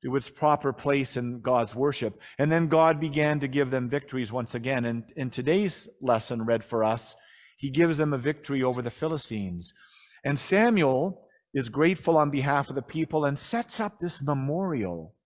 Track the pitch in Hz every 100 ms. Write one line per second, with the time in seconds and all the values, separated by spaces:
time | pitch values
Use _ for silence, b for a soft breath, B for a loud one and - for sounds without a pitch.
0 | 131 135 - - 151 147 139 127 143 139
1 | 131 127 120 120 120 127 113 113 143 139
2 | 113 - B B 143 165 165 160 160 151
3 | 156 143 151 151 139 139 135 131 123 143
4 | - 131 113 123 117 120 120 131 120 117
5 | 110 - 131 120 131 180 202 - - _
6 | 131 113 - 120 113 117 - 117 110 117
7 | - - b b b b 139 131 170 151
8 | 156 139 127 147 - 139 127 123 120 -
9 | 156 160 - 110 98 87 85 B B B
10 | B B 139 139 - 190 233 214 147 131
11 | 175 185 b b b 139 120 117 165 185
12 | - 160 147 139 139 143 135 131 123 156
13 | 160 156 143 139 - 233 240 - 208 -
14 | 175 - 139 139 135 160 190 143 98 85
15 | 82 _